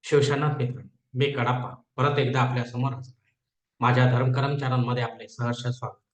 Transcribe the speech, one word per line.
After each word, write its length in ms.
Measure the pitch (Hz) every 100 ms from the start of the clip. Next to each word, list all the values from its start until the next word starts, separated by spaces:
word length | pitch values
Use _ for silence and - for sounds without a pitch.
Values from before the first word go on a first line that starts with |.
शिवशरणात 520 | - 147 135 143 147 127
मित्रांनो, 400 | 120 - - _ _
मी 180 | 127 143
कडाप्पा 500 | 139 120 127 - - _ -
परत 240 | 143 143
एकदा 220 | 127 131
आपल्या 220 | 123 123
समोर 300 | 117 120 135
हजर 180 | 127 - -
आहे. 160 | _ _ _ _ _ _
माझ्या 320 | 120 127 127
धर्मकरम 460 | 123 131 127 139 143
चॅनलमध्ये 460 | 131 127 120 120
आपले 240 | 113 - 110
सहर्ष 400 | - 120 120 123
स्वागत. 340 | - 113 - _